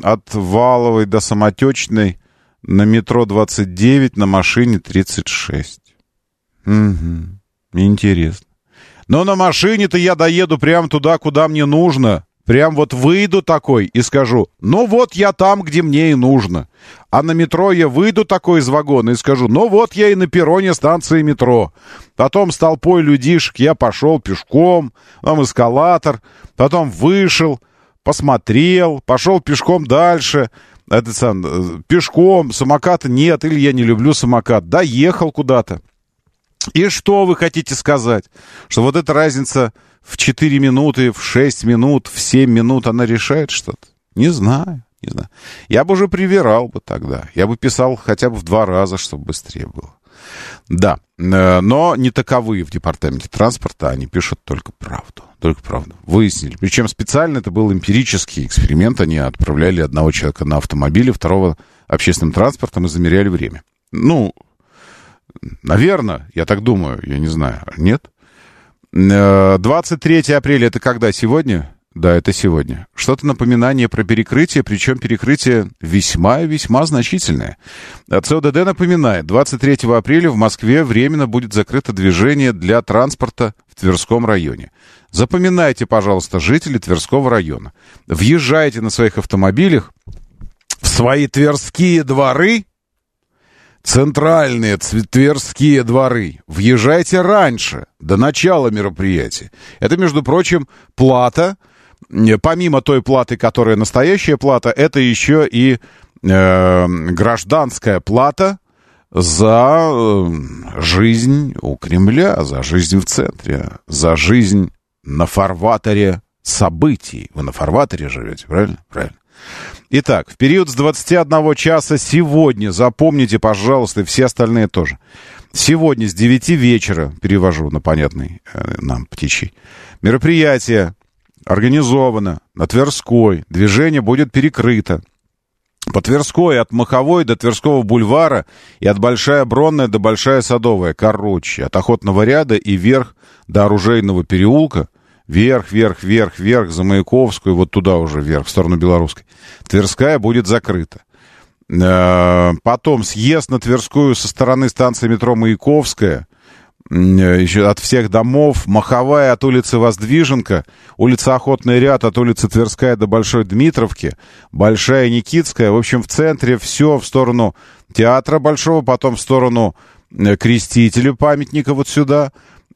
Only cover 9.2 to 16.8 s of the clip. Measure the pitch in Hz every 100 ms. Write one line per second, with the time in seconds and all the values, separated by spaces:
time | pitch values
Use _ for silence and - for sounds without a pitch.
9.2 | 190 190 185 147 190 220 196 180 175 160
10.2 | 165 170 180 151 147 170 165 151 147 165
11.2 | 156 143 156 151 143 151 180 135 117 87
12.2 | - _ - 123 160 147 147 127 135 185
13.2 | 208 190 170 156 - 123 98 120 120 139
14.2 | 123 120 95 _ 95 180 240 226 247 170
15.2 | 202 196 190 202 165 156 165 143 160 139
16.2 | 127 135 98 85 - _